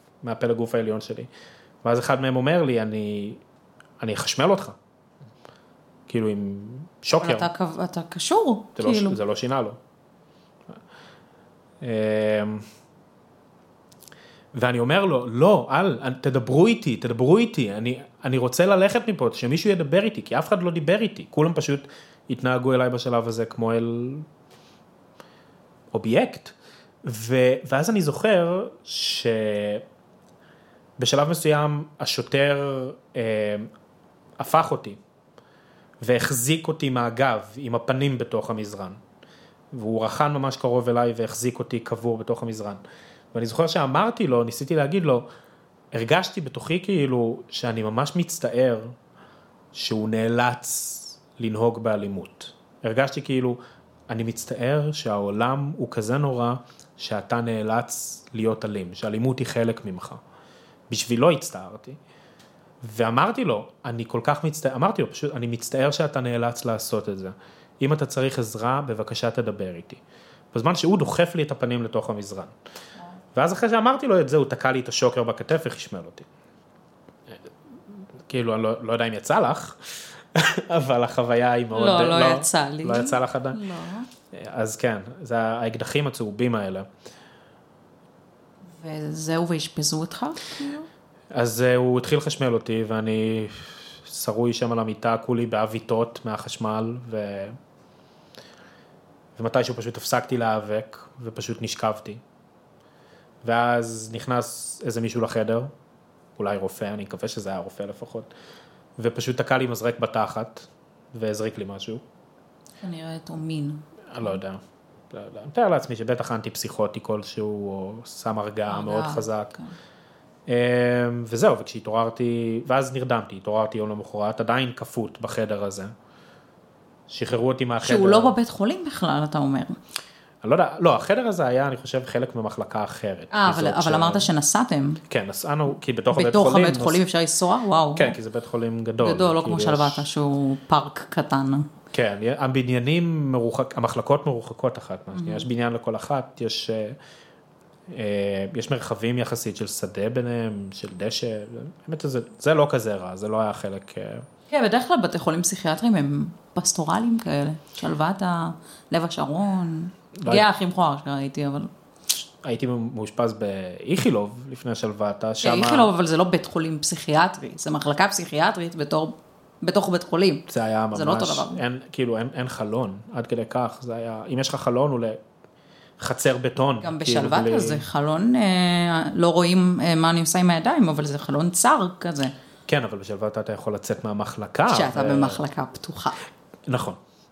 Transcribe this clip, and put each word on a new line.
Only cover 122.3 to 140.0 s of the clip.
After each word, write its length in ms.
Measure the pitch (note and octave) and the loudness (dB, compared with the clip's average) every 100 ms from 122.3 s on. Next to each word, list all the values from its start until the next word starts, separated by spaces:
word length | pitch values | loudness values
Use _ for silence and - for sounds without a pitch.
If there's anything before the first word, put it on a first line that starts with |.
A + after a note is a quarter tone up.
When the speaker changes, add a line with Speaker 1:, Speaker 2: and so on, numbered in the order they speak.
| A#2 A2+ A2+ A#2 | 0 -2 -4 0
Speaker 1:
ואז 260 | C3+ B2+ | 0 0
נרדמתי, 440 | C3 B2+ A#2 G#2+ F#2+ | -4 -2 -2 -2 -8
התעוררתי 420 | G#2+ G#2+ G#2+ A2 | -2 0 0 -2
יום 100 | G#2+ | -4
למחרת, 500 | G#2 - G#2 G#2 A2 | -6 -8 -4 -2 -2
עדיין 320 | A2 B2 B2+ - | 0 0 0 -6
כפות 440 | A2+ A#2+ G#2+ - | -8 -6 -6 -8
בחדר 440 | A#2+ A#2 G#2+ G2+ | -6 -4 -2 -2
הזה. 200 | G2+ G2 G2 A#2 - - - - - _ _ _ _ _ - | -4 -6 -12 -14 -20 -20 -20 -20 -20 _ _ _ _ _ -18
שחררו 400 | - A#2+ A#2+ B2+ | -8 -2 0 0
אותי 160 | B2+ | 0
מהחדר. 320 | B2 B2+ - A3 | -2 -2 2 6
Speaker 2:
שהוא 120 | G3 | 8
לא 220 | A3 A#3+ | 8 6
בבית 200 | A3+ A#3 | 4 0
חולים 340 | - G#3+ F#4 D#4+ | 0 -2 -2 -6
בכלל, 340 | - E3 C#3+ | -2 0 0
אתה 140 | D3+ D3+ | 0 0
אומר. 220 | C#3 C3+ - - - - - - - _ | 0 0 -2 -10 -12 -14 -14 -20 -20 _
Speaker 1:
אני 60 | A2 | 2
לא 40 | |
יודע, 140 | D#3+ D3 D#3+ | 4 4 6
לא, 180 | E3+ A#2 | 6 6
החדר 240 | - A3 | 4 2
הזה 260 | A#3 E3+ B2+ | 2 2 2
היה, 200 | B2+ C#3 | 4 2
אני 80 | B2 | -2
חושב, 260 | - C3 B2 | -4 -4 -2
חלק 300 | B2 C3 A#2 | -2 -2 -2
ממחלקה 480 | G#2+ - - G#2+ | -4 -4 -4 -4
אחרת. 420 | G2+ - G#2 F#2 - | -4 -4 -6 -6 -4
Speaker 2:
אה, 160 | G#3 F#3+ | 2 4
Speaker 1:
מזאת 120 | E3 | 4
Speaker 2:
אבל, 80 | D#3+ | 2
אבל 80 | - | 2
Speaker 1:
ש- 40 | D#3 | 4
Speaker 2:
אמרת 320 | D#3 E3 G3+ | 4 4 4
שנסעתם. 720 | F#3 D3+ - G#3 A#3+ D3 C#3 D#3 - | 4 4 4 2 2 2 2 -2 -2
Speaker 1:
כן, 140 | A#2 G2 | -2 -2
נסענו, 460 | - D#3 D3 C#3+ C3+ | -6 -2 0 0 0
כי 120 | - | -4
בתוך 240 | A#2 B2 - | 0 2 4
הבית 100 | A#2+ | 6
Speaker 2:
בתוך 220 | G#3 F#3 | 6 8
Speaker 1:
חולים 160 | F3 E3+ | 8 6
Speaker 2:
הבית 100 | B2+ | 4
Speaker 1:
נוס- 60 | |
Speaker 2:
חולים 180 | C#3 F3 | 4 4
אפשר 160 | F3+ E3+ | 4 2
לנסוע? 400 | D#3+ - F3+ A#3+ G#3 | 2 2 2 2 4
וואו. 280 | E3 D3 D#3+ | 4 4 4
Speaker 1:
כן, 160 | C3 | 2
כי 80 | - | 2
זה 80 | A2 | -6
בית 160 | A#2 - | -6 -4
חולים 380 | A#2 A2+ A2+ | -4 -2 -2
גדול, 280 | A2+ A2+ A#2 | -2 2 2
Speaker 2:
גדול, 200 | D#3 F3+ | 4 4
לא 60 | E3 | 4
Speaker 1:
כאילו, 40 | |
Speaker 2:
כמו 120 | D#3+ E3 | 0 0
Speaker 1:
יש- 60 | |
Speaker 2:
שלוותה, 400 | D#3 D3 D3 D3 | 2 4 2 2